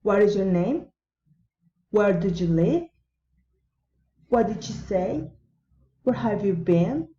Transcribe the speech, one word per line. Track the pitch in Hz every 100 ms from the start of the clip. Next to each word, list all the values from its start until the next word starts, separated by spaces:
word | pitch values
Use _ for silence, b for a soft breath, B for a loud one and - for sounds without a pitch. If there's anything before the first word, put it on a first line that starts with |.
What | 214 202
is | 208 196
your | 190
name? | 175 185 302 - _ _ _ _ _ _ _ _ _ _
Where | 208 202
do | 175 196
you | 170 175
live? | 165 180 330 339 _ _ _ _ _ _ _ _ _ _ _ _ _ _
What | 240 214
did | 208 -
you |
say? | - - 190 190 294 - - _ _ _ _ _ _
Where | - 240
have | 226 202
you | 202
been? | 175 175 170 185 285 330